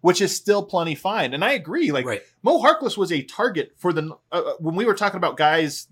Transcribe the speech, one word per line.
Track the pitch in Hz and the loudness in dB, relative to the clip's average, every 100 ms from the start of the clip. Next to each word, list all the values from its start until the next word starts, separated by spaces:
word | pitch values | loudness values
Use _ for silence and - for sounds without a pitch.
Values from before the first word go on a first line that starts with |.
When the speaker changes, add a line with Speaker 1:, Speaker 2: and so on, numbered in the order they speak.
Speaker 1:
which | 175 180 | 2 2
is | 196 | 0
still | - 196 202 | 0 0 0
plenty | 202 175 165 147 | 0 -2 -2 -4
fine." | 190 220 131 | -4 -2 -2
And | 139 | 0
I | 214 | 0
agree. | 277 147 294 285 | 0 -2 -2 0
Like, | 139 123 | 0 -2
Speaker 2:
Right. | 104 - _ | -6 -8 _
Speaker 1:
Mo | 233 339 | 0 4
Harkless | 254 320 254 208 | 4 4 -2 -2
was | 175 | -2
a | 156 | -2
target | 139 - 240 170 117 _ | -4 -4 -2 -2 -6 _
for | 180 | -2
the, | 156 156 - _ | -2 -4 -12 _
uh, | 175 143 135 | -4 -4 -4
when | 160 | -4
we | 170 | 0
were | 233 | 0
talking | 202 202 185 | 0 -2 0
about | 165 139 | -4 2
guys | 151 165 156 - - | 4 4 0 -6 -10